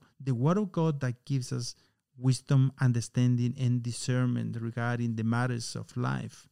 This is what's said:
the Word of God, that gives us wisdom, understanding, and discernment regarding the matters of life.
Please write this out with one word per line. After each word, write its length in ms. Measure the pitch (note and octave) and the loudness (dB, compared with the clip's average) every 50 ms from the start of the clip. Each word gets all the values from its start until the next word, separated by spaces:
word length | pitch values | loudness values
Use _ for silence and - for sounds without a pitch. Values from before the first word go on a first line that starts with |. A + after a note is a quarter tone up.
| - _ _ _ | -14 _ _ _
the 160 | C3+ C3+ B2+ | -4 -2 0
Word 220 | A#2 B2+ D3+ F3+ G#3 | 2 4 4 4 2
of 120 | G#3+ F#3 | 0 0
God, 280 | - E3+ D#3+ D#3+ D3+ C#3 | 0 0 2 2 0 0
that 260 | C3 B2+ A#2 - _ | -2 -4 -4 -6 _
gives 260 | - C#3 C3+ B2 - | -4 -2 -2 -2 -4
us 220 | B2+ B2 B2 - - - _ _ _ _ _ _ _ B2+ | -6 -6 -6 -8 -10 -14 _ _ _ _ _ _ _ 0
wisdom, 520 | B2 C3 B2+ - - - C#3+ C3+ C3 C3+ - - | 2 2 2 2 2 2 4 4 4 4 2 2
understanding, 720 | C3+ B2+ A#2+ A#2+ A2+ - - B2+ B2 B2 B2 A#2+ A#2+ A#2+ B2+ - | 2 2 2 0 -2 -2 0 2 2 4 4 2 0 0 -2 0
and 240 | B2+ A#2+ B2 B2 A#2 | 0 0 0 0 -2
discernment 760 | A#2+ A2+ - - - B2 B2+ B2+ B2 B2 A#2+ A2+ A2 A2 A#2 | -4 -8 -6 -4 -2 0 0 0 0 0 -2 -4 -4 -6 -6
regarding 560 | A2+ A#2 A2+ A#2+ A#2 A#2+ A#2+ A#2 A#2+ A#2 A2+ | -6 -6 -4 -4 -2 -2 -2 -2 -2 -2 -2
the 80 | A2 A2 | -2 0
matters 520 | A2+ A#2 A#2 B2 B2+ B2 A#2 A#2+ - - | 0 0 0 0 -2 -2 -4 -6 -8 -10
of 200 | A2+ G#2+ - - | -10 -12 -10 -6
life. 520 | B2 B2 C3 C3+ B2+ A2+ A2+ - - - _ | -4 -4 -2 -4 -4 -6 -10 -14 -18 -20 _